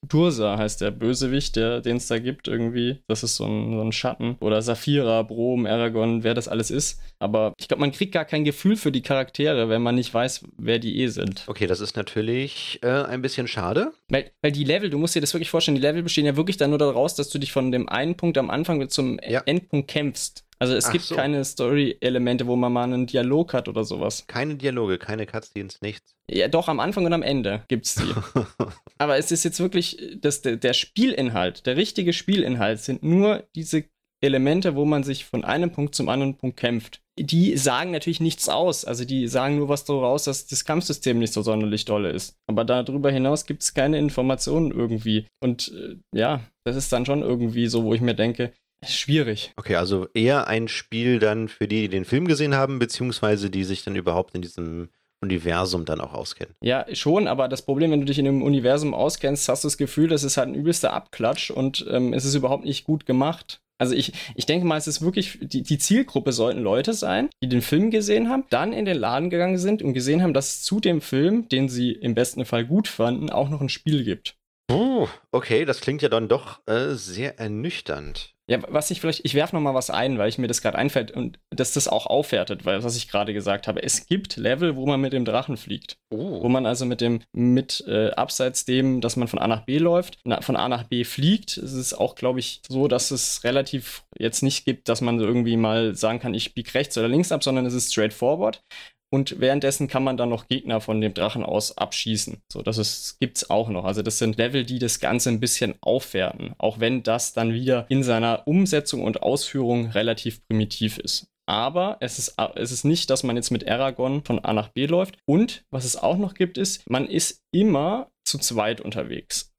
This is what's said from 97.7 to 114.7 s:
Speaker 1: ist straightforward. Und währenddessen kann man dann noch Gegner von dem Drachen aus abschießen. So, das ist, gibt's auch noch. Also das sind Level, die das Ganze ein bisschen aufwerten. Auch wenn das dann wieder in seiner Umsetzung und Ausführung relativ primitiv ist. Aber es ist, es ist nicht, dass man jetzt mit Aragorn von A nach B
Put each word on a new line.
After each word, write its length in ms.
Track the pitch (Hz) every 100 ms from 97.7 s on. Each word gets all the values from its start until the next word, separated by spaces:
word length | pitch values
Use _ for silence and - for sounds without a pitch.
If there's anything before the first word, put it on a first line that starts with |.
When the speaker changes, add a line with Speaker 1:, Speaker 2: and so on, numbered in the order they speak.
Speaker 1:
ist 180 | 123 -
straightforward. 720 | - 107 - 123 156 104 110 _ - - _ _ 135
Und 240 | 135 -
währenddessen 480 | 127 139 139 135 139
kann 160 | 131
man 140 | 135 127
dann 120 | 120
noch 180 | 113 -
Gegner 340 | 131 - 113
von 180 | - 110
dem 140 | 107
Drachen 300 | 95 98 120
aus 340 | - 104 - -
abschießen. 640 | - - - 107 - - _
So, 100 | -
das 160 | - 113
ist, 400 | 104 - - -
gibt's 300 | 127 - -
auch 200 | 104 113
noch. 160 | 95 95
Also 160 | 101
das 160 | 107 107
sind 200 | 117 110
Level, 280 | 117 135 120
die 140 | 123
das 200 | 120 -
Ganze 300 | - 120 127
ein 100 | 113
bisschen 360 | 120 - 113 -
aufwerten. 760 | - 120 - 95 92 - 90 -
Auch 220 | 107 107
wenn 240 | 117 127
das 280 | 117 117 -
dann 220 | - 113
wieder 320 | 113 127 123 110
in 160 | 135
seiner 420 | 127 117 117 113 -
Umsetzung 560 | 165 190 151 147 131
und 200 | - 107
Ausführung 680 | - 139 - 139 123 120 113
relativ 540 | 110 113 113 123 - _
primitiv 500 | 110 104 - 110 -
ist. 300 | - - - _ -
Aber 500 | 101 123 170 190 -
es 180 | 123 -
ist, 180 | - - 117 -
es 160 | 120
ist 120 | 127
nicht, 260 | 143 170 -
dass 140 | 131
man 120 | 131 120
jetzt 160 | 117
mit 180 | 120 -
Aragorn 540 | 117 135 127 127 139 -
von 140 | 120
A 120 | -
nach 180 | 107
B 160 | 104